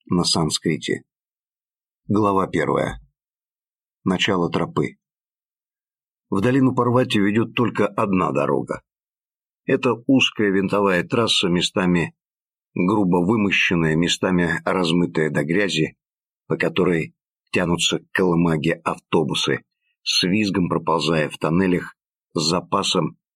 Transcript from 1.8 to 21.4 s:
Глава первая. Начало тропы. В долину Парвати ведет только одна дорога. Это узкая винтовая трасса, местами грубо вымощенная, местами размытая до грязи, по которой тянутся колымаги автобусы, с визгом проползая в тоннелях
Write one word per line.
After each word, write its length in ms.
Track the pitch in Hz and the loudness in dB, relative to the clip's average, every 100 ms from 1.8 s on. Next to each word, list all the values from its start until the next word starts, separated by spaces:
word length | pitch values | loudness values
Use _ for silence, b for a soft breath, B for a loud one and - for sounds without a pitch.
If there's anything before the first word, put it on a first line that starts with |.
| _ _ - | _ _ -2
Глава 380 | 104 101 98 90 | 0 2 2 0
первая. 600 | 85 69 69 - - - _ _ _ _ _ _ _ _ _ | 0 0 0 -2 -6 -14 _ _ _ _ _ _ _ _ _
Начало 480 | - 90 - 92 85 | -2 0 0 0 0
тропы. 460 | 85 82 82 69 - _ _ _ _ _ _ _ _ _ _ _ _ _ | -2 -2 -2 -4 -6 _ _ _ _ _ _ _ _ _ _ _ _ _
В 100 | 98 | -2
долину 340 | 113 135 131 | 2 4 2
Парвати 440 | 123 120 123 127 110 | 2 2 2 2 2
ведет 360 | 98 104 110 | 2 2 0
только 320 | - 110 - 104 | -2 -2 0 -2
одна 460 | - 107 92 80 | -2 0 0 0
дорога. 480 | 69 69 69 - - - _ _ _ _ _ _ _ - | 0 0 0 -2 -8 -14 _ _ _ _ _ _ _ -2
Это 260 | 127 131 113 - | 0 0 -2 2
узкая 440 | 131 - - 104 | 2 2 0 0
винтовая 560 | 95 95 101 98 90 87 | 2 0 2 2 0 0
трасса, 440 | - 113 - 95 | -2 0 0 0
местами 680 | 87 - - 90 87 80 - _ _ _ _ _ | 0 0 0 2 2 0 -8 _ _ _ _ _
грубо 460 | 87 90 104 95 90 | -4 0 2 2 2
вымощенная, 760 | 87 113 101 85 - 87 80 | 2 2 0 0 0 0 2
местами 680 | 78 85 - 101 90 87 82 | 2 0 0 0 0 0 -2
размытая 640 | 82 92 85 87 87 82 78 | -2 -2 0 0 0 0 -2
до 160 | 73 | -2
грязи, 540 | 73 87 101 76 73 - _ _ _ _ - | -2 0 0 -2 -4 -6 _ _ _ _ -6
по 100 | 80 | -2
которой 580 | 85 90 87 82 73 _ _ _ _ | -2 0 0 0 -4 _ _ _ _
тянутся 480 | - 87 85 - 85 - | -2 0 0 -2 -4 -4
колымаги 680 | - 92 85 87 80 76 82 | 0 2 2 2 0 0 -2
автобусы, 800 | - 85 - 90 71 78 - 67 - _ _ _ | -4 -8 -2 -2 0 -2 -2 -4 -6 _ _ _
с 200 | - - | -6 -2
визгом 480 | 92 104 101 95 82 | 0 0 0 0 0
проползая 580 | 82 80 82 76 82 73 | -2 -2 -2 0 0 -2
в 80 | |
тоннелях 580 | - | -4